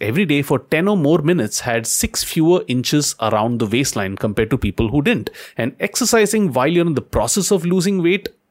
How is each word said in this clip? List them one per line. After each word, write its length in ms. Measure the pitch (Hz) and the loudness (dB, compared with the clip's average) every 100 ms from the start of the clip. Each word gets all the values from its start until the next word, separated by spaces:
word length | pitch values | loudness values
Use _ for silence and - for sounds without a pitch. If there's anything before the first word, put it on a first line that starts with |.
every 240 | 104 139 185 | -2 0 2
day 160 | 143 | 0
for 160 | 143 135 | 0 -2
ten 300 | - 156 190 | 0 0 2
or 100 | 208 | 2
more 220 | 143 170 | 4 2
minutes 400 | 151 175 107 - | 2 0 0 -4
had 260 | - 117 113 | -2 -2 -2
six 380 | - - - | -4 -4 -4
fewer 400 | - 170 160 180 - | -4 0 2 2 0
inches 460 | 127 120 147 143 - | -4 0 0 0 -2
around 380 | 110 107 117 120 | 0 0 0 0
the 80 | 110 | 0
waistline 480 | 120 139 113 95 98 | 0 -2 -2 -4 -4
compared 340 | 113 104 110 | -4 -2 -2
to 80 | 131 | 0
people 320 | - - 113 | -2 -2 -2
who 140 | 147 | 0
didn't. 260 | 151 156 95 - - - | 0 0 -4 -12 -14 -6
And 200 | 120 - | -6 -4
exercising 720 | 196 - 226 226 208 220 196 | -6 -2 0 2 2 2 0
while 180 | 123 139 | 2 2
you're 180 | 170 170 | 2 2
in 80 | 143 | 0
the 60 | |
process 480 | - 117 110 - 180 | -2 -2 0 0 0
of 120 | 196 | 0
losing 380 | 170 185 175 196 | 0 0 0 0
weight, 280 | 170 196 - - _ | 0 0 -4 -14 _